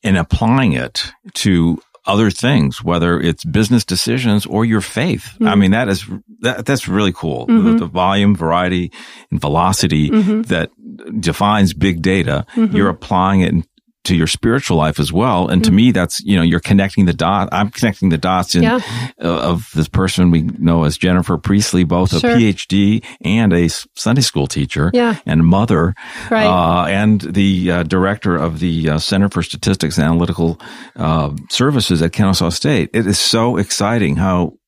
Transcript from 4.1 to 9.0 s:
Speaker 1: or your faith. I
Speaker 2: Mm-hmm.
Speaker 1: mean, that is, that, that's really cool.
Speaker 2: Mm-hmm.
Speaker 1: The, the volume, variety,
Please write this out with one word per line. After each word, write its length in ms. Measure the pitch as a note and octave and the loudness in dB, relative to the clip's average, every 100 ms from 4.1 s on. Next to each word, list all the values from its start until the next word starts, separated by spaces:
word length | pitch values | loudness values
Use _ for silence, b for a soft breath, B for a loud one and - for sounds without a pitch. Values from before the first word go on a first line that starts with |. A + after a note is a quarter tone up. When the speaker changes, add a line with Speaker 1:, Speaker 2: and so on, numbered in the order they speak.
| B2 A#2+ G#2 - | -2 0 0 -2
Speaker 1:
or 180 | G2+ | -2
your 160 | A2+ A2 | 0 -2
faith. 560 | - - D#3+ - - - | -2 -4 -2 -4 -8 -4
I 40 | |
Speaker 2:
Mm-hmm. 160 | A3 G3+ | 0 2
Speaker 1:
mean, 100 | F#3+ | 4
that 160 | G#2+ A#2+ | 2 0
is, 160 | G2 - F#2 _ - | -2 -4 -16 _ -6
that, 260 | A#2 B2+ A2+ | -6 -4 -2
that's 220 | C3+ - | -2 -2
really 240 | F#2+ G2+ | 0 0
cool. 340 | F2+ D#2+ F#2+ - | -2 -6 -6 0
Speaker 2:
Mm-hmm. 180 | A3+ G#3 | 2 4
Speaker 1:
The, 40 | A3+ | 2
the 60 | C3 | -2
volume, 480 | F2+ F2+ G2 G2+ | -2 0 2 2
variety, 580 | F#2+ E2 E2+ F2+ F2+ F2 B | 2 0 0 0 0 -4 B